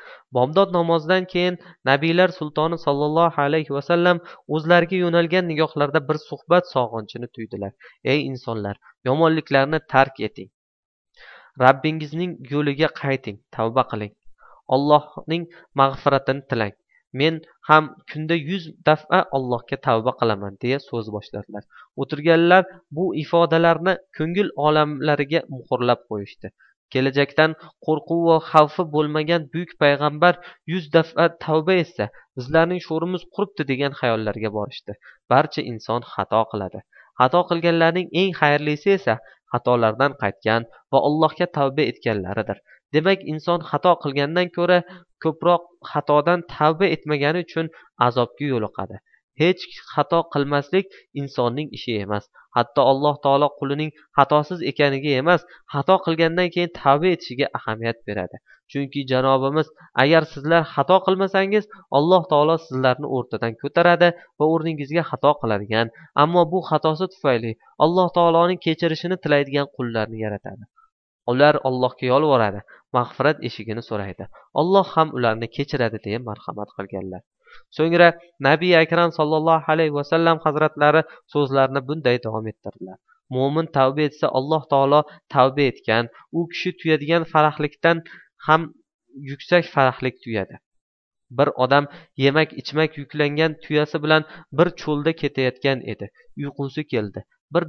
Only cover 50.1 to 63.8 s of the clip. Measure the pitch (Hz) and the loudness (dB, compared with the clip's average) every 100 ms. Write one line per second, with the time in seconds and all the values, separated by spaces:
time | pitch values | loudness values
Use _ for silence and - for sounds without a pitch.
50.1 | 170 165 147 139 143 143 277 294 - _ | 0 -2 -4 -2 -2 0 -2 -2 -12 _
51.1 | 143 139 - 120 123 151 - - 110 98 | -10 -8 -2 -2 -2 -8 -10 -6 -6 -4
52.1 | 104 - _ _ - 120 - 127 135 147 | -6 -8 _ _ -2 0 2 4 4 0
53.1 | 143 143 139 143 - 135 143 156 - _ | 0 0 2 2 -2 -6 -6 -6 -10 _
54.1 | - 139 151 147 180 127 - 143 135 147 | 2 4 4 0 -6 -8 0 0 0 -2
55.1 | 131 147 175 - - _ 143 139 185 180 | 0 2 0 -2 -20 _ -6 2 0 2
56.1 | 160 165 170 180 170 175 - 143 143 180 | 0 0 0 -2 -2 -6 -2 2 2 2
57.1 | 165 - 127 135 - - 110 113 - - | -2 -4 -4 -4 -4 -8 -6 -4 -6 -6
58.1 | 104 90 - _ _ _ 139 139 143 131 | -6 -6 -10 _ _ _ -8 -6 -6 -2
59.1 | 127 131 135 135 151 156 _ - - 135 | 0 2 2 0 -2 -4 _ -10 0 4
60.1 | 165 156 - 143 165 156 - 139 185 190 | 4 2 -8 0 0 0 -2 2 2 2
61.1 | 190 190 190 190 214 208 - _ 135 156 | 0 0 0 0 -2 -4 -16 _ 0 4
62.1 | 185 175 147 151 160 - 131 131 127 139 | 2 4 2 2 0 -2 -2 0 0 -4
63.1 | 131 120 110 117 113 139 - | -6 -6 -6 -6 -6 -4 2